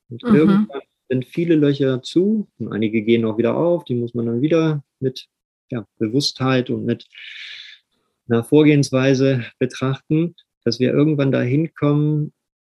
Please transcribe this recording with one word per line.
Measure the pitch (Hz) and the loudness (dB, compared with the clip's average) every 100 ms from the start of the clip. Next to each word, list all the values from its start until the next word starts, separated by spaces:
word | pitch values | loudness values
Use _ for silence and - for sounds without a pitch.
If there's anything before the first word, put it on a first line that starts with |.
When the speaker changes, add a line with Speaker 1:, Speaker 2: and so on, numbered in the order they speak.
| _ | _
Speaker 1:
Und | 120 | -10
Speaker 2:
Mhm. | 240 151 | 2 4
Speaker 1:
irgendwann | 160 196 214 - - _ - | 6 4 0 -6 -16 _ -6
sind | 131 - | -6 -4
viele | - 170 156 | -4 0 2
Löcher | 143 139 131 127 | 2 2 0 -2
zu | - 170 196 220 190 _ | -2 0 0 -2 -6 _
und | 104 | -8
einige | 101 110 110 | -4 -2 0
gehen | 107 117 113 | 2 2 0
auch | 107 | 0
wieder | 117 123 | -2 0
auf, | 170 175 | 0 -2
die | - 120 | -2 -6
muss | 120 | -4
man | 120 117 | -4 -4
dann | 117 | -2
wieder | 151 165 160 147 - _ | 0 2 0 -2 -8 _
mit, | 131 - - _ _ _ _ | -6 -6 -16 _ _ _ _
ja, | 120 101 _ | -10 -10 _
Bewusstheit | 110 131 - - 131 127 123 | -2 -2 -2 -2 0 0 -2
und | 113 113 | -4 -4
mit | 117 - - - - - - - - _ _ _ _ - | -6 -8 -20 -20 -18 -18 -18 -20 -20 _ _ _ _ -2
einer | 117 | -2
Vorgehensweise | - 147 151 147 135 131 135 131 135 127 113 - | 4 4 6 4 2 0 2 2 2 0 -4 -6
betrachten, | 127 - 135 135 - 156 170 - _ _ | -6 -2 -4 -4 -4 -2 -2 -8 _ _
dass | 120 110 | -6 -2
wir | 127 | 0
irgendwann | 135 156 143 135 | 2 2 2 0
dahin | 127 123 143 165 | 0 0 -2 -2
kommen, | - 147 147 151 151 151 - _ _ | -2 0 0 0 -2 -4 -10 _ _